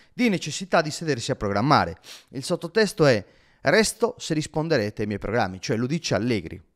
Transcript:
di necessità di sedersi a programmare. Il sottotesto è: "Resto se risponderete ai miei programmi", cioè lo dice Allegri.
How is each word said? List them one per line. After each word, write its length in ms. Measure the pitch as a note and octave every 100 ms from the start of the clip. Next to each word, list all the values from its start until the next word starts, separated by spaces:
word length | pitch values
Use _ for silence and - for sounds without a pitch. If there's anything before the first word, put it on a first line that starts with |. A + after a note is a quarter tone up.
| _
di 160 | - A#3+
necessità 540 | F3+ D#3 - F#3 F3+
di 100 | D3+
sedersi 400 | - D#3+ B2 -
a 60 | C3
programmare. 580 | G#2 G2+ C#3 B2 E2+ E2+ - - _
Il 120 | C3+
sottotesto 600 | C3 F3 E3+ A3 G#3+ - D3
è: 200 | G#2+ - _ _ _
"Resto 540 | - G3+ G#3+ - A#3 -
se 160 | -
risponderete 680 | D#3 - D#3 E3 C#3+ G#2 -
ai 40 | G#2+
miei 120 | G2
programmi", 420 | G2 A#2 F#2+ F#2
cioè 160 | - A2+
lo 100 | B2+
dice 260 | E3 -
Allegri. 480 | G#2 B2 G#2+ D#2+ F#2 -